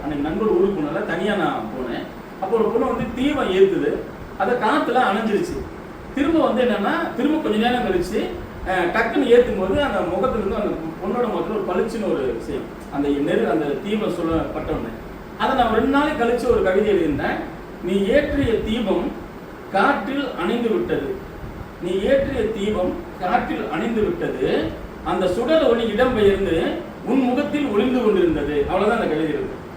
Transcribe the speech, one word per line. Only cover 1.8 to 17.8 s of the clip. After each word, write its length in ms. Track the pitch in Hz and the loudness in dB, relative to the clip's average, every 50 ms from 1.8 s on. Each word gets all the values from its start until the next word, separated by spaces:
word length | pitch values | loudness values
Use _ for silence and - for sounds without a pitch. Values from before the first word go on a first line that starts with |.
| 123 117 113 107 - - - - - - - - | -6 -6 -6 -8 -8 -10 -12 -16 -16 -16 -10 -8
அப்போ 160 | 190 - 233 | -2 0 2
ஒரு 80 | 214 208 | 2 2
பொண்ணு 220 | 214 226 240 269 | 2 2 2 2
வந்து 180 | 254 233 - - - 233 | 0 0 -2 -4 -4 -2
தீபம் 340 | 247 262 294 302 269 233 196 | 0 0 0 2 0 0 2
ஏத்துது, 400 | 180 190 196 185 165 147 139 - - - - - - - - - - - | 6 6 6 6 6 2 0 0 -2 -2 -6 -8 -12 -14 -14 -12 -6 -2
அதை 160 | 190 - 240 | 0 0 0
காத்துல 440 | 247 - 294 294 302 277 240 226 240 | 2 2 2 2 2 0 2 2 2
அணைஞ்சிருச்சு. 580 | 247 196 202 220 208 208 196 170 - - - - - - - - - - - - - - - | 2 2 2 0 0 0 0 0 0 -2 -4 -6 -8 -8 -12 -14 -14 -16 -16 -14 -14 -8 -2
திரும்ப 320 | 269 294 320 320 311 254 | 0 2 2 4 4 4
வந்து 160 | 226 214 254 247 | 4 4 2 2
என்னன்னா, 540 | 240 208 196 196 254 302 339 330 - - | 2 2 2 0 0 0 0 -2 -2 -2
திரும்ப 220 | - 262 294 311 311 | 0 0 2 2 2
கொஞ்ச 200 | - 214 214 214 | 0 0 2 2
நேரம் 240 | 226 247 247 240 214 | 2 2 2 2 0
கழிச்சு, 380 | 208 180 175 160 - - - - - - - - - - - - - | 0 0 0 0 0 -2 -2 -2 -2 -6 -8 -10 -12 -12 -8 -4 -2
அஹ், 200 | 190 180 175 175 - | 0 0 0 0 2
டக்குன்னு 320 | 220 226 226 - 294 - 226 | 0 0 2 2 0 4 8
ஏத்தும் 320 | 233 240 240 - 202 190 | 8 8 8 6 2 0
போது 220 | 190 196 190 196 - | 0 2 2 2 2
அந்த 180 | - 208 190 | 2 0 0
முகத்துல 380 | 175 165 180 196 254 247 233 220 | 0 0 0 0 0 0 0 0
இருந்து, 180 | 196 196 226 | -2 -2 -2
அந்த 180 | 220 - - 175 - - 160 - | -2 -2 -2 -4 -4 -6 -8 -8
பொண்ணோட 300 | - 180 202 226 240 240 | -6 -4 -2 -2 0 0
முகத்துல 320 | 214 185 170 - - 220 208 | 0 0 -2 -2 -2 -2 -2
ஒரு 80 | 185 180 | -2 0
பளிச்சுன்னு 440 | 175 196 220 - - 226 202 180 - | 0 0 0 0 -2 -2 -2 -2 0
ஒரு 240 | 107 101 - - - | 0 0 -2 -2 -4
விஷயம், 240 | - - 135 127 110 - - - - - - | -6 -6 -6 -6 -8 -8 -12 -14 -14 -6 -4
அந்த 160 | 143 143 143 | -2 0 2
நெரு-, 420 | 143 139 147 160 185 214 - - | 2 2 2 2 2 2 2 2
அந்த 140 | - - 147 | 0 0 0
தீபம் 500 | 139 - - - 202 214 214 208 - - | -2 -4 -4 -2 -2 -2 0 0 -2 -2
சொல்லப்பட்ட 580 | 165 160 160 165 156 143 - - 147 - 160 156 | -2 -2 0 0 0 -2 -2 -4 -6 -4 -4 -4
உடனே. 360 | - - - - - - - - - - - - - | -4 -4 -6 -8 -12 -14 -14 -14 -14 -14 -14 -6 -4
அதை 180 | 214 240 262 | -2 0 2
நான் 160 | 254 240 226 214 | 2 2 4 4
ரெண்டு 160 | 233 254 269 | 2 2 4
நாளைக்கு 360 | 277 285 294 302 - 214 233 | 4 2 2 2 2 2 2
கழிச்சு 260 | 240 247 233 - 247 | 2 2 2 2 2
ஒரு 120 | 226 208 190 | 2 4 4
கவிதை 320 | 185 185 208 214 214 196 | 4 4 4 4 4 4
எழுதியிருந்தேன். 420 | 175 165 151 139 127 - - - - - - - - - - - - | 4 2 2 0 0 -2 -2 -2 -4 -6 -8 -12 -14 -14 -14 -12 -8